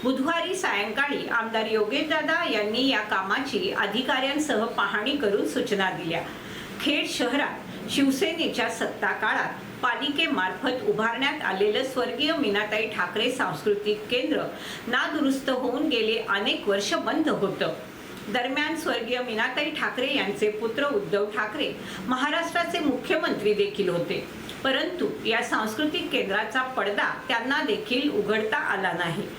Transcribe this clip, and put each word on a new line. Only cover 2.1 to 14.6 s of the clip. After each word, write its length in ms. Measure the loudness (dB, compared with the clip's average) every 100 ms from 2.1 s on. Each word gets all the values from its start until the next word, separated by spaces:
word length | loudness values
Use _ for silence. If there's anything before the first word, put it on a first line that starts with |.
| 0 2 2 2
यांनी 380 | 0 0 2 2
या 120 | 2
कामाची 720 | 2 0 0 0 0 -2 0 0
अधिकाऱ्यांसह 880 | 0 0 0 0 2 0 0 0 0
पाहणी 460 | 0 0 0 0
करून 360 | 0 2 2 2
सूचना 420 | 0 0 0 0
दिल्या. 320 | 0 -4 -4 -4 -10 -12 -12 -10 -4
खेड 260 | 0 0 0
शहरात 460 | 0 0 2 0 -4 -10 -10 -4
शिवसेनेच्या 800 | 2 4 4 2 0 -2 0 -2
सत्ता 380 | 0 -4 0 -2
काळात 460 | 0 0 2 0 -6 -12 -2
पालिकेमार्फत 1040 | 0 0 0 0 2 2 0 0 -2 0 2
उभारण्यात 520 | 2 2 2 0 0
आलेलं 420 | -2 2 2 2
स्वर्गीय 500 | 0 0 -2 0 0 2
मीनाताई 520 | 2 2 0 0 -2
ठाकरे 440 | -2 -2 0 0
सांस्कृतिक 680 | 0 -2 0 2 2 2 -2 0
केंद्र 280 | -2 0 0 -2 -6